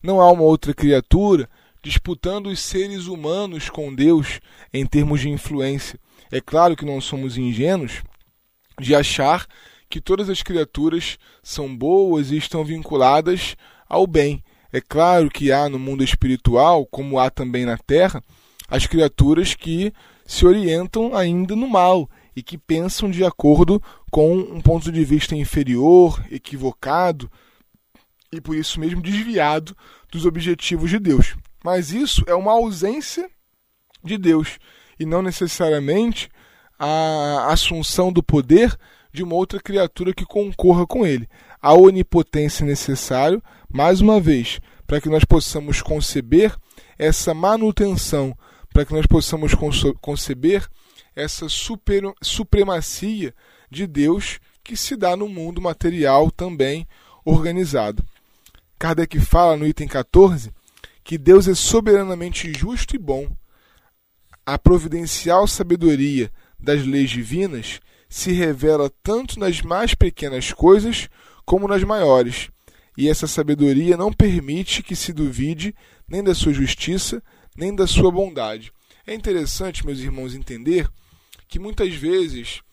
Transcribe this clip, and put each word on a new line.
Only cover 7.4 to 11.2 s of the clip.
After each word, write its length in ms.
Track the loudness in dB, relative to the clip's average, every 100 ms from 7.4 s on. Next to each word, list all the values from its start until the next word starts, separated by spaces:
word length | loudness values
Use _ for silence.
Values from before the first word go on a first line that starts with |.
| -4 -2 -2 -2 -4 -12 -16 -18 _ _ _ _ _ -12
de 160 | 0 2
achar 500 | 2 -2 0 0 -4 -20 -20 _ _
que 140 | -12
todas 260 | -4 -2 -2
as 140 | -6
criaturas 760 | -4 -4 -4 -2 -2 -2 -6 -14